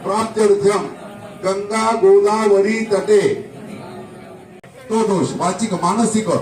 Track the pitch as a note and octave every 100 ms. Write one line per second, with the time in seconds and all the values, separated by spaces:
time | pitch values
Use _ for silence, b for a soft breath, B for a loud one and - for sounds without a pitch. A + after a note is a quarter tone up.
0 | F3 G3+ G#3+ G#3+ G#3+ G3 G3 G#3 - -
1 | - - - - F#3 G3 G3+ A3 A3 A3+
2 | F#3+ G3+ G3+ G#3+ G#3+ G3 G3+ A3 A3 G3
3 | F#3+ G#3 F3+ - - - - - - -
4 | - - - - - - - - - A3
5 | A3 F#3+ C3 - F#3 F#3+ A3 F3+ E3+ G#3+
6 | A3+ G#3+ F3 D3+